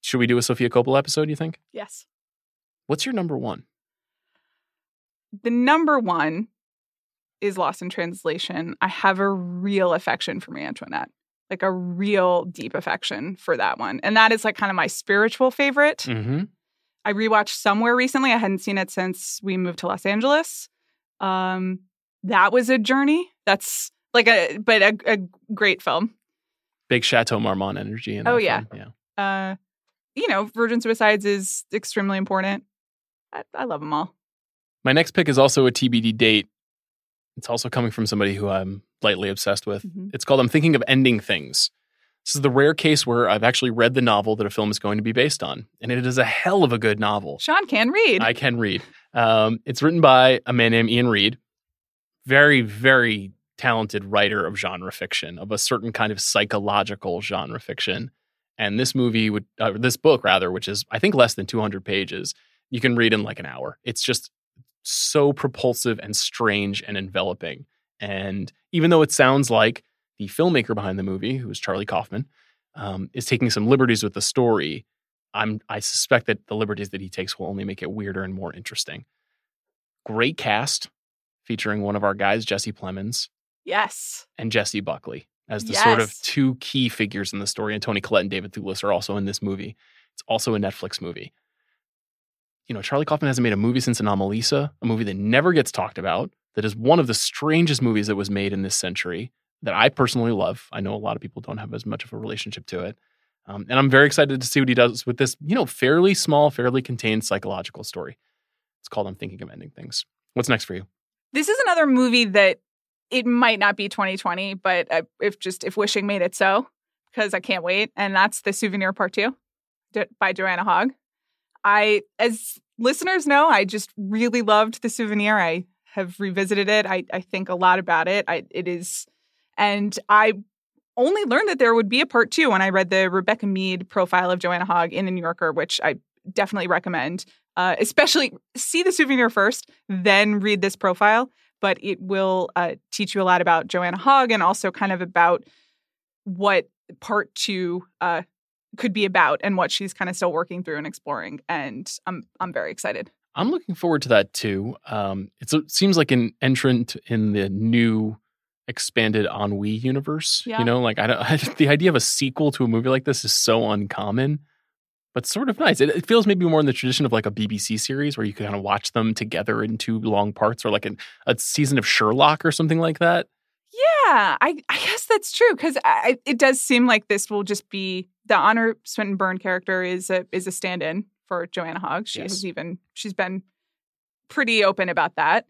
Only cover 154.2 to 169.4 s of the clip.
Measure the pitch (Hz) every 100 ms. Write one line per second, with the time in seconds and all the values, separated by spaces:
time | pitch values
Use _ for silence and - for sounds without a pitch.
154.2 | 95 - 110 98 104 - - 110 98 98
155.2 | 95 _ - 151 156 - 190 170 147 127
156.2 | 117 _ 131 131 135 123 120 - - 117
157.2 | 107 104 98 95 113 117 117 110 107 107
158.2 | _ _ _ _ - 117 - - 110 107
159.2 | 101 101 104 101 104 107 127 135 143 151
160.2 | - - - 220 226 123 120 110 107 123
161.2 | 107 151 - - 143 151 180 143 - -
162.2 | 139 - 151 - 123 113 127 131 131 127
163.2 | 110 - - 113 110 104 98 - 101 113
164.2 | 139 147 _ _ _ _ _ _ _ 127
165.2 | - 208 262 214 302 143 143 160 - 233
166.2 | 208 196 175 156 147 127 127 127 139 113
167.2 | 104 101 107 104 - 110 - 135 147 139
168.2 | 107 101 104 101 98 101 - 120 110 107
169.2 | 110 85